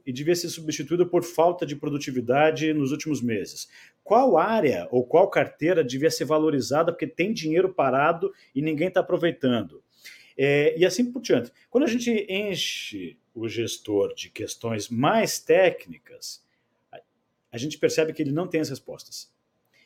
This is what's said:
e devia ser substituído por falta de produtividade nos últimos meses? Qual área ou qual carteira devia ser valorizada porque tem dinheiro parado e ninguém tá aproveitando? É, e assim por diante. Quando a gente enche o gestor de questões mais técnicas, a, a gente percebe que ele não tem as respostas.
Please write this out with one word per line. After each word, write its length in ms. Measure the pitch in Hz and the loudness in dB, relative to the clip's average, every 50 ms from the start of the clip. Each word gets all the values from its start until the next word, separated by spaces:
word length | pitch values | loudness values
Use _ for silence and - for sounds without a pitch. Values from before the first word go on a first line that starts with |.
| _ | _
e 60 | 135 | -10
devia 240 | 123 135 147 165 175 | -8 -2 0 0 0
ser 120 | 175 175 | 0 -2
substituído 600 | 160 - 170 156 156 143 - 143 - 170 175 175 | -6 -8 -8 -6 -6 -6 -6 -4 -2 0 0 2
por 160 | 175 - 170 175 | 2 2 0 0
falta 420 | - - 160 165 180 175 - 165 | 0 2 2 2 2 2 0 -4
de 100 | 143 147 | -6 -6
produtividade 960 | 143 151 147 143 143 - 147 127 123 113 117 131 143 151 160 147 139 160 156 | -6 -6 -4 -4 -4 -6 -4 -4 -2 0 2 4 4 4 4 2 2 0 0
nos 200 | 156 151 135 131 | 0 0 0 -2
últimos 280 | 151 151 - 160 139 117 | -2 -4 -4 -4 -4 -2
meses? 480 | 120 117 110 98 85 - - - - - - - - - _ _ _ | -2 -2 -2 -2 -4 -8 -12 -14 -16 -16 -20 -20 -20 -20 _ _ _
Qual 340 | - 208 240 277 254 175 | 2 4 4 6 6 4
área 500 | 156 175 214 226 214 165 131 98 85 87 - | 4 4 4 2 2 2 2 2 0 -2 0
ou 120 | 120 127 123 | 0 0 2
qual 240 | - 151 170 196 | 4 6 6 6
carteira 560 | 196 - 156 127 - - _ 147 170 185 165 143 | 6 4 0 0 0 -4 _ 0 2 2 2 0
devia 280 | 120 131 135 156 156 | 0 -2 0 0 0
ser 140 | 156 - 151 | 0 0 0
valorizada 640 | 135 156 156 156 160 143 131 113 117 139 156 170 170 | 0 2 2 4 2 2 0 0 0 0 2 2 0
porque 160 | 170 - 160 | -2 -4 -6
tem 260 | 127 - - 175 214 202 | -6 -2 -2 -2 -2 -2
dinheiro 400 | - 160 156 160 180 185 185 - | -4 -2 0 2 2 2 2 0
parado 580 | - 139 127 127 139 147 165 170 165 190 196 - _ _ _ - | 0 0 2 2 4 2 2 2 0 -4 -8 -8 _ _ _ -6
e 80 | 139 | -4
ninguém 300 | 151 160 156 139 175 180 | -2 -2 -2 -2 -2 0
tá 80 | - 185 | 0 0
aproveitando? 800 | 185 - 180 151 170 165 156 - 135 127 120 110 95 - - - _ _ _ _ - - - - - _ _ | 0 0 0 0 0 -2 -2 0 0 0 2 0 -2 -6 -12 -20 _ _ _ _ -20 -20 -20 -20 -20 _ _
É, 400 | - 135 143 143 143 147 160 - | 0 2 2 4 4 2 2 4
e 80 | 156 180 | 4 2
assim 260 | 175 - 240 247 240 | 2 4 0 -2 -2
por 80 | 247 254 | -4 -6
diante. 320 | - - 160 120 117 - - _ _ | 0 0 2 2 0 -4 -12 _ _
Quando 180 | _ - 262 302 | _ 0 2 2
a 20 | 233 | 2
gente 220 | 233 247 240 240 226 208 - 180 | 0 -2 -2 0 -2 -2 -2 -4
enche 880 | 190 202 214 202 175 143 - - - - - - 107 95 90 80 - _ _ _ _ | -4 -4 -4 -4 -4 -4 -4 -6 -6 -8 -10 -12 -12 -12 -12 -12 -14 _ _ _ _
o 160 | 110 113 110 | -8 -8 -6
gestor 640 | 98 117 110 104 - - - 107 104 98 98 95 - | -4 -6 -6 -6 -8 -10 -6 -2 0 0 0 0 -4
de 160 | - - - | -10 -16 -16
questões 580 | - - 104 - - - - 117 113 104 98 | -12 -10 -10 -10 -10 -8 -6 -6 -4 -6 -6
mais 520 | - 120 113 139 170 214 226 190 - - - | -4 -2 0 2 2 4 2 2 0 -4 -4
técnicas, 1080 | - - 160 190 190 170 - - - - 82 - _ - - - - - - - _ _ _ _ _ _ _ _ _ _ | -2 0 2 4 4 4 2 0 -8 -18 -20 -20 _ -20 -20 -16 -16 -16 -16 -16 _ _ _ _ _ _ _ _ _ _
a, 80 | - - - _ _ _ _ _ _ _ _ _ | -20 -20 -20 _ _ _ _ _ _ _ _ _
a 60 | - | -10
gente 220 | 113 135 156 - - | -8 -8 -8 -2 0
percebe 340 | 165 151 - 160 160 156 151 | 0 0 2 0 0 0 -2
que 80 | - | -4
ele 100 | 151 135 | -4 -2
não 160 | 143 165 185 | -2 -2 -2
tem 140 | - 160 160 | -2 -2 -4
as 80 | 156 131 | -2 -4
respostas. 640 | 135 - - - - - - - - - - - _ _ _ _ _ _ _ _ _ _ _ | -6 -10 -12 -16 -18 -18 -18 -18 -18 -18 -18 -20 _ _ _ _ _ _ _ _ _ _ _